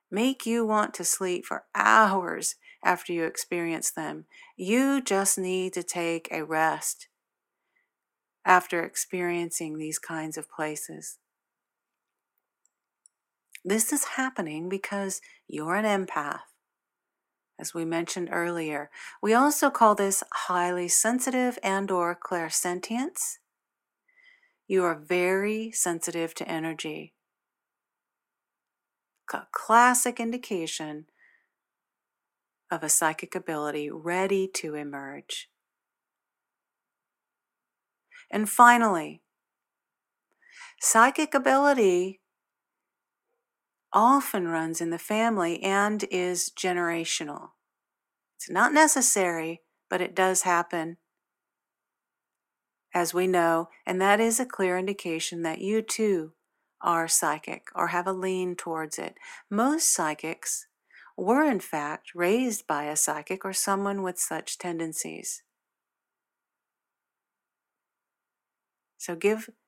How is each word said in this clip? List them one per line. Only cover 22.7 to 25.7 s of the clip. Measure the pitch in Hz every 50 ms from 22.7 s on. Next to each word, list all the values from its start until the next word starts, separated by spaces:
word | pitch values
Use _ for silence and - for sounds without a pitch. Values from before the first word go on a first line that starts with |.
| 175 180 180 - 226 240 262 339 381 - - - - - _ _ _ _ _ _ _ _ _ _ _ _ _ _ _ _ _ - _ _ _ _ _ _ _ -
You | 196 185 180
are | 175 165
very | 151 151 - 180 180 180 180 190 190 196 208 214 220 226 226